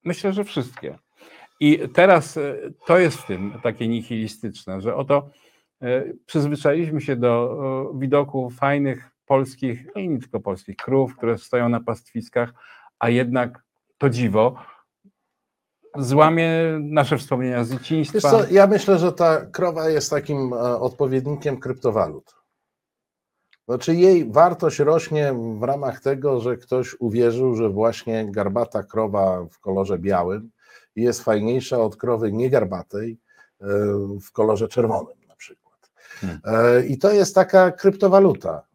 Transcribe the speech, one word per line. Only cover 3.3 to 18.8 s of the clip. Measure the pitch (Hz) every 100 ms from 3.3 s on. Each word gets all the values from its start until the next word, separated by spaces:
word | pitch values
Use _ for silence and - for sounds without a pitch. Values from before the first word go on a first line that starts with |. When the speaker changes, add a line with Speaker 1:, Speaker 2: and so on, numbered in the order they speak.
| 92 101 113
Speaker 1:
takie | 120 113 113
nihilistyczne, | 117 113 113 107 - 110 - - 95
że | 110 117
oto, | 139 143 143 _ _ _ _ _
e, | 123 127 - - _
przyzwyczailiśmy | 160 147 147 151 156 160 151
się | 139 123
do, | 120 117 120 127 135 131 139
e, | 131
widoku | 131 143 143 135 127
fajnych | 123 139 143 139 - - _ _
polskich, | 135 131 - 131 120 139
no | 208
i | 185
nie | 135
tylko | - 104
polskich, | 101 95 - 98
krów, | - 135 127 -
które | 117 117
stoją | - 123 120
na | 117
pastwiskach, | 120 110 _ 117 113 123 120 _ - - _ _
a | 117
jednak | 120 123 127 120 - _ _ _ _
to | 113
dziwo | 117 117 104 117 131 - - _ _ _ _ _ _ _ _ _ _ _ 147
złamie | 127 139 156 165 165 165 165 156
nasze | 147 151 139 139
wspomnienia | - 127 127 123
z | 117
dzieciństwa. | 131 - 160 151
Speaker 2:
Wiesz | 214 143 220 208
co, |
ja | 190 196
myślę, | 208